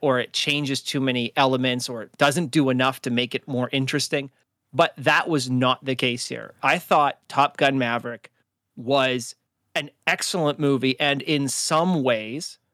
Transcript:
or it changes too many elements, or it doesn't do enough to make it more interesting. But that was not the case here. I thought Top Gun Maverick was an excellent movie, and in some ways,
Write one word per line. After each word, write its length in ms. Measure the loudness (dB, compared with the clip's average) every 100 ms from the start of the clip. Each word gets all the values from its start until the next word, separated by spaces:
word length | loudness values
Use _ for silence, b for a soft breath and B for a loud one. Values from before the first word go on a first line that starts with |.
or 180 | 0 0
it 140 | -2
changes 480 | -4 -2 -2 -2 -4
too 180 | -4 -2
many 320 | 0 0 -2 2
elements, 520 | 2 2 0 -2 -6
or 140 | -10
it 160 | -12 0
doesn't 320 | 2 2 0
do 180 | 2 2
enough 320 | 4 2 0
to 100 | -2
make 240 | -2 -2
it 140 | -4 -6
more 220 | -4 -2
interesting. 580 | -2 -2 -2 -2 -4 -6 _ _ _ _
But 180 | 2 2 2
that 280 | 2 2 2
was 220 | 0 0
not 340 | 2 2 0 -4
the 80 |
case 320 | -2 -2 -2 -6
here. 260 | -10 -14 -2
I 160 | 0 0
thought 400 | 2 2 2 -2 -4
Top 280 | 0 0 4
Gun 220 | 2 2
Maverick 520 | 0 -2 -6 -12 -16 _ _ _ _ -10
was 580 | 0 2 2 0 -6 -14 _ _ _
an 160 | -8 -8 _ -4
excellent 520 | -2 -2 0 0 2
movie, 400 | 0 2 0 0
and 220 | -2 -2
in 260 | -2 -2 -2
some 540 | -4 -2 0 2 2
ways, 560 | 0 0 -4 -10 -12 -16 _